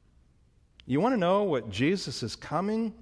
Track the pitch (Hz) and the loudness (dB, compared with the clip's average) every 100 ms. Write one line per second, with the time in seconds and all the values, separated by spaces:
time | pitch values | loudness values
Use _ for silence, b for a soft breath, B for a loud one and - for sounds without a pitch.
0 | _ _ _ _ _ _ _ - - 135 | _ _ _ _ _ _ _ -16 -2 0
1 | 226 247 175 196 208 135 110 98 143 190 | 2 2 2 2 2 0 -2 0 2 0
2 | - - 113 - - 151 202 220 226 220 | -2 -6 -8 -8 -6 -2 -2 -2 -4 -6